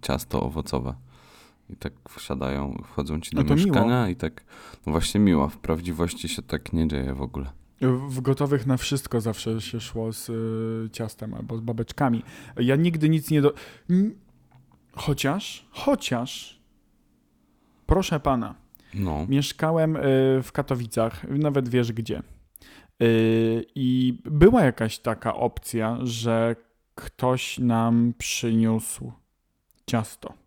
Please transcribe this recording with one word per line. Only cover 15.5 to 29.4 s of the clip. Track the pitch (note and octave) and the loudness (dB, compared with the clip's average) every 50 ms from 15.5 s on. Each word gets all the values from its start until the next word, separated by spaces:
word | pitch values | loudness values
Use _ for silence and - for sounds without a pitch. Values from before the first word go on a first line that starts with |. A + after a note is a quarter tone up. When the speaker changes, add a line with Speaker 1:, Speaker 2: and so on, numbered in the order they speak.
| - - - _ | -14 -16 -20 _
Speaker 2:
chociaż, | _ - - - C#4+ - - - C3 A#2+ A#2+ - - - - - - _ _ _ _ _ _ _ _ _ _ _ _ _ _ _ _ _ _ _ _ _ _ _ _ _ _ | _ -4 0 0 0 0 0 -4 -4 -4 -4 -6 -10 -14 -16 -18 -20 _ _ _ _ _ _ _ _ _ _ _ _ _ _ _ _ _ _ _ _ _ _ _ _ _ _
proszę | - - F#3+ F#3 - E3+ D3 | 2 4 4 4 2 -2 0
pana, | - D3+ C3+ A#2+ A2 G#2 - - _ _ _ - _ _ - | 2 0 0 0 -2 -6 -10 -16 _ _ _ -20 _ _ -6
Speaker 1:
No. | G2 G2 F2+ D#2 D2 D#2 G2 | -4 -2 -2 0 -2 0 0
Speaker 2:
mieszkałem, | C3+ C#3 C#3+ - - - - D#3+ E3 E3 D#3+ D#3+ D#3 | 0 0 0 -2 -4 -2 0 0 2 2 2 2 2
y, | D3+ C#3 C#3 C3+ C3 C3+ C3 C3 C3 B2 | 0 2 4 4 6 6 4 4 2 0
w | - - | -2 -4
Katowicach, | - C#3 - C#3 B2 A#2+ A2+ - A#2+ A2+ A2+ A2+ - - - | -4 -2 -2 -2 -4 -4 -4 -2 0 0 0 -2 -8 -8 -4
nawet | C3+ C#3+ D3+ D3 C#3 C#3 B2+ A#2+ | -2 0 0 2 2 0 0 2
wiesz | A#2+ B2+ A#2+ A#2 A2 | 2 2 2 2 -2
gdzie. | A2+ A2+ A2 - - - - - - _ _ _ - - - - - - _ _ _ A#2 | -6 -6 -6 -6 -8 -8 -14 -18 -20 _ _ _ -20 -20 -20 -20 -20 -20 _ _ _ 4
Y, | A#2 A2+ A2+ A2+ A2+ A2+ A2+ A2+ A2+ A2+ A#2 - _ _ | 4 6 6 4 4 4 4 2 2 0 -2 -4 _ _
i | C#3+ C3+ B2+ B2+ B2+ B2+ B2+ B2 - - | -2 0 2 2 2 2 2 0 -2 -6
była | A3 D3+ D3 D#3 G3+ A#3+ B3 F3+ | -4 6 8 8 8 10 8 4
jakaś | C3 A2+ - A2+ A2 - - | 4 2 2 -2 -2 -2 -4
taka | _ B2 A2+ - - A#2 A2 | _ -4 -4 -2 -2 -4 -2
opcja, | - B2 A#2 - - - - - A#2 A2 A2 A#2+ A#2 B2+ | 0 -2 -2 -2 -4 -12 -6 -4 -2 0 0 -2 -2 -4
że | B2 A#2 A2+ A2+ A#2+ A2+ A2+ A2+ A#2 A#2 - _ _ _ _ _ _ _ | -4 -4 -2 0 0 2 2 2 0 -2 -4 _ _ _ _ _ _ _
ktoś | - - - _ - C3 B2+ B2+ B2+ - - - - | -16 -16 -16 _ -2 0 0 0 0 -2 -6 -4 -2
nam | B2+ A#2+ A#2 A2+ A2+ A#2 A#2 A#2 A#2 A#2+ A#2 _ | 0 2 2 2 4 4 4 4 4 2 0 _
przyniósł | - - - - - A#2+ A2+ A2+ A2+ A2+ A2+ A2+ A2 - - - C3 B2 A#2 _ _ _ _ _ | -6 -6 -6 -2 0 2 2 4 4 4 2 0 -2 -6 -10 -10 -12 -14 -16 _ _ _ _ _